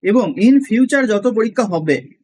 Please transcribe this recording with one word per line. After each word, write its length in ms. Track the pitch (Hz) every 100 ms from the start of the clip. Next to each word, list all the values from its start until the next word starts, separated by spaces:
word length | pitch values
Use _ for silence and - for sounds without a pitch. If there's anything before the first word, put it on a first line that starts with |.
এবং 220 | 185 226 190 139 220
in 80 | 269 277
future 380 | 220 254 285 254
যত 120 | 208 247 220
পরীক্ষা 280 | 226 233 233
হবে 240 | 170 160 127 131 _